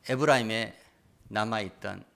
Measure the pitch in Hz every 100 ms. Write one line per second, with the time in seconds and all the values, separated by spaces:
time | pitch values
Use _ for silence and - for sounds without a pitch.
0 | - 127 151 135 113 113 113 - - _
1 | _ _ - 107 107 113 98 - 101 95
2 | -